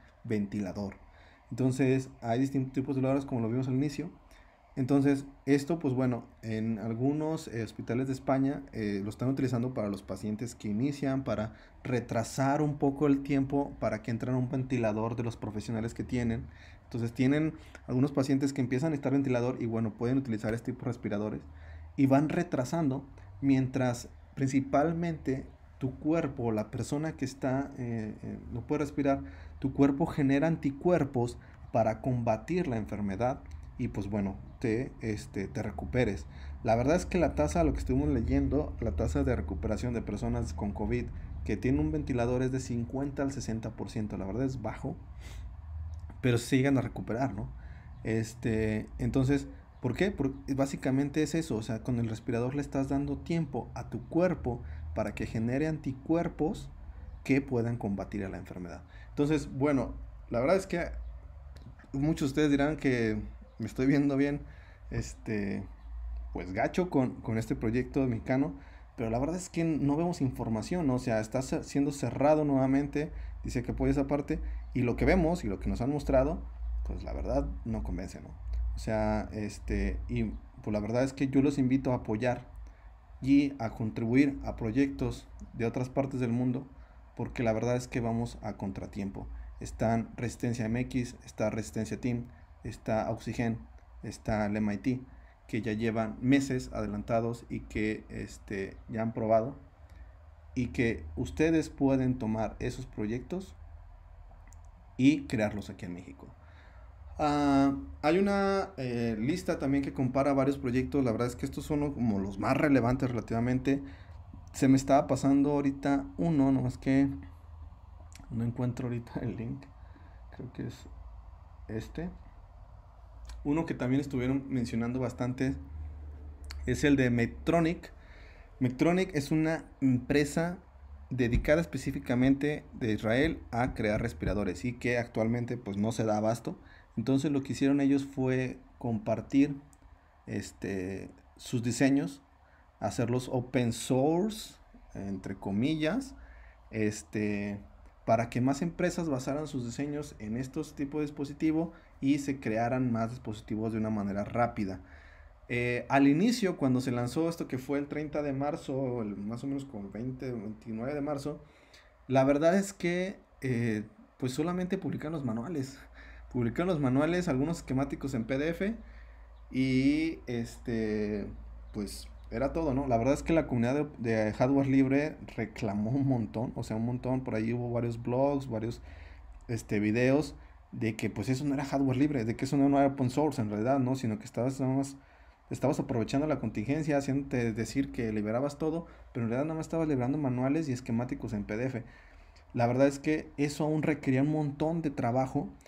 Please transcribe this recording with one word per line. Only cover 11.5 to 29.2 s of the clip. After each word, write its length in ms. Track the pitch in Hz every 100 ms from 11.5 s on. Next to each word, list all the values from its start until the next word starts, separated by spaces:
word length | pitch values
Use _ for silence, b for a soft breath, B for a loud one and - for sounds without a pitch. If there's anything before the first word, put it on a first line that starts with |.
| B B -
retrasar 800 | - 123 104 113 110 - 135 147
un 160 | 151 143
poco 300 | 143 139 151
el 160 | 139
tiempo 520 | 139 139 135 143 143 -
para 240 | 110 107
que 80 | -
entren 240 | 117 123 127
a 20 |
un 120 | 127
ventilador 640 | 135 127 123 110 107 113 120
de 80 |
los 120 | 117 -
profesionales 600 | 107 104 110 113 113 -
que 80 |
tienen. 420 | 107 123 117 113 - B B B
Entonces, 300 | - 117 117
tienen 400 | 120 131 151 156 156 B B -
algunos 240 | 127 143
pacientes 420 | 143 135 135 139
que 80 | 139
empiezan 260 | 123 127 160
a 20 |
necesitar 200 | 143 131
ventilador 500 | 139 135 123 120 127
y, 40 | 117
bueno, 280 | 113 113
pueden 240 | - 120 135
utilizar 360 | 127 107 110
este 180 | 113 135
tipo 140 | 127 127
de 60 |
respiradores 500 | 117 107 104 107 120 - B B B B -
y 80 | 135
van 240 | 135 151
retrasando 760 | 170 165 135 123 170 143 139 - B B -
mientras 680 | 139 131 131 127 127 120 - - -
principalmente 1120 | - 135 139 135 143 160 165 175 160 - 135 - - - -
tu 220 | 131 -
cuerpo, 520 | 151 165 147 131 117
la 200 | 107 107
persona 440 | 120 113 147 156 156
que 100 | 131
está, 460 | - 135 135 143 -
eh, 380 | 120 113 107 -
eh, 160 | 110 104 -
no 140 | 120 117
puede 140 | 147
respirar, 440 | 143 - 139 139